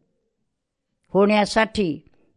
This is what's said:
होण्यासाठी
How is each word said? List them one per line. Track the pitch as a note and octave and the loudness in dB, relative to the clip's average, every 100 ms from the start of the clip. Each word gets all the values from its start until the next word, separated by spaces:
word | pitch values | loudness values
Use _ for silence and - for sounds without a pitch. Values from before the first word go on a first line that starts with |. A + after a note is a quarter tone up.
| _ _ _ _ _ _ _ _ _ _ _ | _ _ _ _ _ _ _ _ _ _ _
होण्यासाठी | F3+ G3+ G#3+ G3 A3 A3 G#3+ F#3 C#3+ - _ _ | 0 2 2 0 0 -2 -2 -4 -6 -14 _ _